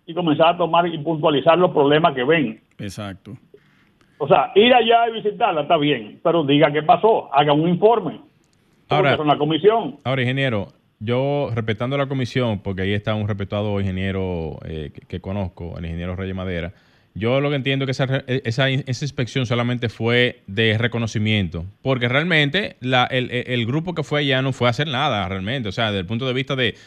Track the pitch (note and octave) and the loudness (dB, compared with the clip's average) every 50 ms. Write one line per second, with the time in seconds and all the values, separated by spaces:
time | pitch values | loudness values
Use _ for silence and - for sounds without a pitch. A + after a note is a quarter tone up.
0 | _ - E3 F3 F3 E3 D3 D#3 D#3+ E3 F3 F3 F3 D#3+ E3 E3 F3+ F3 D#3+ D#3 | _ -10 -6 -2 0 0 2 4 4 4 2 2 0 0 2 2 2 0 -2 -4
1 | C#3+ D#3+ E3 D3+ D#3 E3 D3+ C3+ - E3 E3 E3 F3+ E3+ D3 D#3 C#3+ C#3 D3 D#3 | -4 -4 -2 0 0 2 2 2 4 4 4 6 4 4 4 4 4 4 4 4
2 | E3 E3+ C#3+ C3 B2 C3+ D#3+ E3 C#3 A2 G#2+ - _ _ _ - - G2+ F#2+ - | 4 2 2 0 2 2 2 2 2 0 -4 -8 _ _ _ -12 -12 -12 -10 -10
3 | G#2 G2+ F#2+ - - - G#2 - _ _ - - _ _ _ _ _ _ _ _ | -10 -12 -12 -14 -16 -18 -20 -20 _ _ -20 -20 _ _ _ _ _ _ _ _
4 | _ _ _ - D3+ - F#3+ - - - - F#3+ A3 B3 B3+ B3 A#3 A3+ A#3 A#3 | _ _ _ -4 0 2 4 4 4 4 6 6 6 8 8 6 6 6 4 4
5 | A#3 A#3 A3+ A3 - G#3 G3+ F3+ A#3+ G#3+ F3 D3+ C#3+ - F3 D#3+ D3 D3 C#3+ A#2+ | 4 2 -2 -2 -4 -4 -2 0 0 0 2 0 0 2 2 2 2 2 0 0
6 | G#2+ G#2 - - - E3+ E3 E3+ D#3 C3+ C#3+ D3 D#3+ D3 C#3+ D3+ D3+ D#3+ F3+ F3 | -4 -8 -8 -4 0 2 2 2 4 4 4 4 4 4 2 2 4 4 4 6
7 | G3 A3 A3 C3+ - - - C#3 D3 D3 D3 D3+ D#3+ F3 F3+ F3 G3 G#3+ A#3+ A#3 | 6 4 2 2 0 0 0 2 4 4 4 4 4 2 2 4 4 4 4 4
8 | E3 C#3+ - - - _ _ _ _ _ _ _ _ _ _ _ _ - C#3 D3 | 0 -4 -8 -10 -14 _ _ _ _ _ _ _ _ _ _ _ _ -2 0 2
9 | C#3+ C#3 B2 - D3+ D3+ C#3+ B2 D3+ D3+ D#3+ D3+ D#3+ G#3 A3 A#3 G3 D3 - - | 2 2 2 2 2 2 2 2 2 0 0 2 4 4 4 4 0 -4 -8 -8
10 | - A#2+ C3 C3 B2 B2 C3 C3+ C3+ C3 A2+ G#2 F#2+ - - _ _ _ _ - | -6 -4 -2 -2 0 -2 0 0 -2 0 -2 -2 -4 -6 -12 _ _ _ _ -10
11 | G#2+ G#2+ A#2+ B2 C3+ C#3 C#3+ C#3+ C#3+ - A#2 A#2 G#2+ A2 A2 G2 B2 B2 C3 C#3 | -6 -4 -2 -2 0 0 -2 -2 -2 -4 -4 -4 -2 -2 -4 -4 -4 -4 -2 -2
12 | C#3 C3 C#3 C3+ B2+ A2+ - C3 B2+ A#2 A2 G2 - G2+ G2 F2+ F#2+ G2 G#2 G#2 | -2 -2 -2 -4 -4 -2 -2 -2 0 0 -2 -2 -4 -6 -4 -2 -2 -2 -2 -2
13 | G#2 A2+ A2 G#2+ G#2+ G#2 G#2+ G2 G2+ F2+ - G2+ G#2 G#2+ G2+ G2+ G2+ G2 F#2 F#2 | -2 -2 -4 -2 -2 -4 -4 -6 -6 -6 -4 -4 -2 -2 -2 -2 -2 -2 -4 -4
14 | F#2+ G2 F#2+ F#2+ F#2 F#2 F2+ E2+ D#2+ D#2 C#2+ - - E2 D#2+ D#2 D2+ C#2 - - | -4 -4 -4 -4 -4 -4 -4 -4 -6 -6 -8 -10 -10 -10 -10 -10 -10 -10 -12 -16
15 | - - - F2+ - F#2+ F#2+ G2+ G2 F2 - - F2 E2+ F2 E2+ E2+ E2 E2+ E2 | -16 -12 -12 -10 -8 -6 -6 -6 -6 -6 -8 -10 -12 -12 -10 -10 -8 -8 -8 -6
16 | E2+ F2+ F2+ F2+ F#2+ F#2+ F#2+ F#2+ F#2 F#2+ F2+ E2+ D#2+ E2 - _ _ _ _ _ | -6 -6 -6 -6 -6 -6 -6 -6 -6 -6 -4 -6 -6 -8 -10 _ _ _ _ _
17 | _ _ - F2+ G2+ A#2 B2+ C3+ C#3+ C#3+ D3 C#3 A#2+ C3+ C3+ C3+ C#3 C3 C3 - | _ _ -8 -4 -2 0 2 2 2 0 -2 -2 -2 -2 -2 -2 -2 -2 -2 -2
18 | C#3 B2 C3+ C3+ - - B2 C3+ - A2+ A2+ C3+ C3+ C3+ C3 C3 - - B2 - | -2 0 -2 -2 -2 -2 -4 -2 -2 -2 -2 0 0 0 0 -2 -2 -4 -6 -6
19 | D#3 C#3 - - B2+ G#2+ - C#3 B2+ G#2+ A#2+ A#2 A#2+ A#2+ B2 A#2+ A#2+ A2+ - - | -6 -6 -4 -4 -6 -4 -4 -4 -2 -2 0 0 0 -2 -2 -2 -4 -6 -4 -2
20 | A2+ A#2 A#2+ B2 B2 B2 - - _ - G2 G2+ A2+ A2+ G#2+ G#2+ A#2 A#2 - A#2 | -2 2 2 4 2 2 0 -4 _ -6 -2 2 2 2 2 2 0 0 -2 -2
21 | A#2 G#2+ - A2+ G#2 G#2+ A2 G#2 G2 E2 D#2+ E2+ E2 F#2+ - _ - C3 C3+ B2 | -4 -2 -2 -2 0 2 2 2 0 0 -4 -6 -8 -10 -12 _ -2 -2 0 0
22 | A#2+ A#2+ B2+ C#3 D#3 F3+ F3 D#3 D3 C#3+ C#3 F#3+ G#3+ - - - A#2+ B2+ C3 B2+ | 0 0 0 0 0 2 2 2 2 2 0 -2 -4 -6 -8 -8 -4 0 2 2
23 | B2 - - B2+ B2 - - B2 - - B2 A#2+ A#2 A2 B2+ D#3+ E3 F3+ F3 D#3+ | 2 2 0 -2 -2 -2 -4 -6 -4 -4 -2 -2 -2 -2 -2 -2 -4 -4 -4 -6
24 | C#3 - D3+ D3 D3 C#3 C3 C3 C3 C3+ C3 - A#2+ B2 A2+ D3 D3 C#3 B2 B2 | -4 -2 -2 -2 0 0 0 0 0 -2 -2 0 0 0 0 0 -2 -4 -2 -2
25 | C#3+ D3+ A#2+ G#2 F#2+ F#2 F#2+ F#2+ F#2 G#2 C3 C#3+ A#2 G2+ F#2 - A#2 G#2+ G2+ G2 | -2 0 0 -2 -2 -4 -4 -6 -6 -6 -6 -6 -6 -6 -4 -2 -2 -2 -2 -2
26 | F2+ E2 A2+ A#2 C3+ C3 B2 C3 C3+ - C#3+ C3 B2+ G#2 - - - | -4 -4 -4 -4 -4 -2 -2 -2 -4 -4 -2 -2 -2 -2 -2 -6 -12